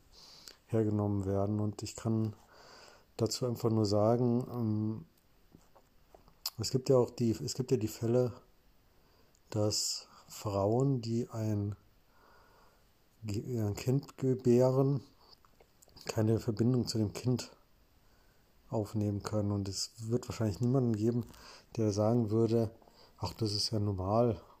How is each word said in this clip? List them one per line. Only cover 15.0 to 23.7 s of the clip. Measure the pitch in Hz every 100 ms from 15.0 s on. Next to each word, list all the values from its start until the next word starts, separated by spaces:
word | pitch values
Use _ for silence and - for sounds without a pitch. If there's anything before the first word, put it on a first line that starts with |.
| - _ - - _ _ _ _ - - -
keine | - 107 110
Verbindung | - 107 117 127 107
zu | 113
dem | 104
Kind | - 123 123 - - _ _ _ _ _ _ _ _ _ _ -
aufnehmen | 117 101 107 104 101
können. | - 107 101
Und | 101 98
es | 98 - - 110
wird | 120 -
wahrscheinlich | - 113 87
niemanden | 123 135 120
geben, | 107 110 120 - - - - - -
der | 107
sagen | 101 107 120 110
würde, | 110 113 117 113 - - - - -
"Ach, | 101
das | - 110
ist | 101 -